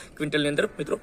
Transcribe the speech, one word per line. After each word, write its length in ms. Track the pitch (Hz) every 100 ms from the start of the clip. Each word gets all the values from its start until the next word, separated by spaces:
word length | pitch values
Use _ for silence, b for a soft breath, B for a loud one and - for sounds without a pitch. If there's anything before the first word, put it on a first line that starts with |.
| b -
ક્વિન્ટલની 320 | 151 151 147
અંદર 180 | 147 214
મિત્રો 340 | - 143 151